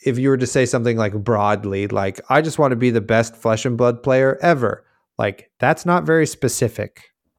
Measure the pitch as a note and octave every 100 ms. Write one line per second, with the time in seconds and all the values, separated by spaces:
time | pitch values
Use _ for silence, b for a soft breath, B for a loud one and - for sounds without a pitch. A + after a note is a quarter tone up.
0 | - B2 C3+ C3+ B2+ C#3 B2 C3 A#2 A2+
1 | G#2+ G#2 G2+ A2 G#2 G#2 G#2 G2 G2+ G#2
2 | G2 G2 - C#3 D#3+ - C#3+ A#2+ B2 A#2
3 | G#2+ A2+ A2+ - A2+ A2 C3 A#2 B2 A#2+
4 | - C3 C3+ C3+ F3 D3+ A2+ - _ _
5 | _ - G#2+ G2 - - B2+ D#3+ F3 F3
6 | D#3 D#3+ D#3 - B2+ - A#2+ - G2+ -
7 | _ _ _